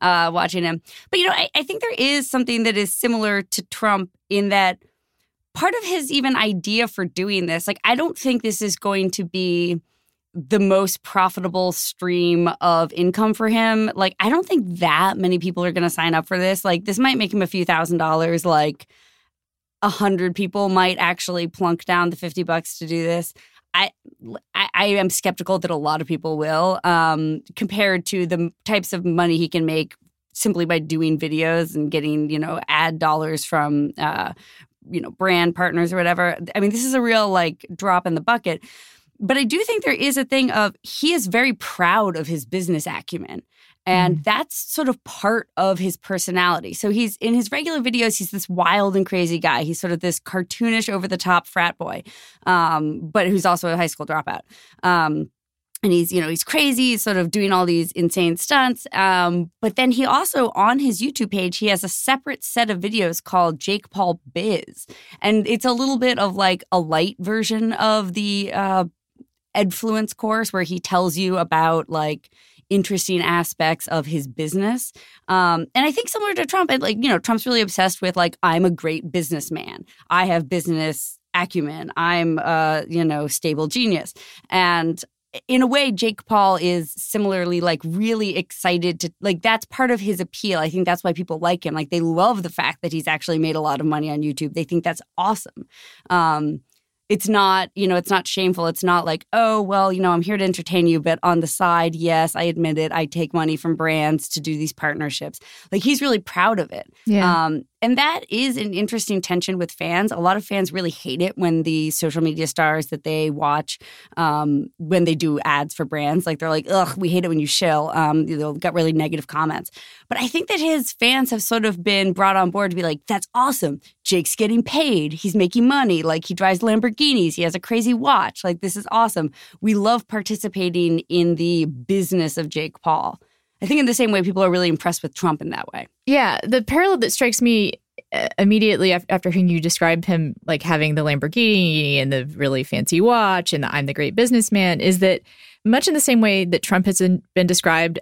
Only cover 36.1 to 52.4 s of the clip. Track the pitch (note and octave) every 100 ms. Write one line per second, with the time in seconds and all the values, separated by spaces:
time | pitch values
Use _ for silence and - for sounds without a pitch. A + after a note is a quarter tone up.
36.1 | F3 F3 D#3+ E3+ G#3+ G3+ A#3 C4 C4 A#3
37.1 | A3+ G#3 F#3 E3+ E3 - E3+ G3 F3+ F3+
38.1 | E3 F3 A#3 F3+ D#3+ - - - _ _
39.1 | - G3 C4+ A3+ E4 A4 A4 - B3+ C#4
40.1 | C4+ C4 C4+ B3+ G#3+ G#3 - - - D4+
41.1 | E4+ F#3+ A3+ C4 A3 - - F3 G#3 G3+
42.1 | E3 D#3 D#3+ A#2 F#3 F3 D#3 D#3+ E2 -
43.1 | E3+ - - - _ _ _ F#3 F#3 F3+
44.1 | D#3 G#3+ A3 D#4+ - - - C4 - -
45.1 | - G3+ A3+ - - F#3+ F3+ F#3+ - -
46.1 | F#3 F#3+ F3+ F3+ D#3+ F2+ - G#3 G#3 A3
47.1 | - A3+ A#3+ G#3+ C#4+ D#4 D#4 B3 A#3+ A3+
48.1 | A3 F3+ G3+ - F3+ E3+ G3+ G3 G3 F#3
49.1 | F#3 E3+ E3+ E3 B2 D#3 E3 F3+ E3+ F3+
50.1 | - - F#3+ F3 - A#3 A3+ A3 G3 F#3+
51.1 | F#3 F#3 F3 - F#3 E3+ - E3 - -
52.1 | - - _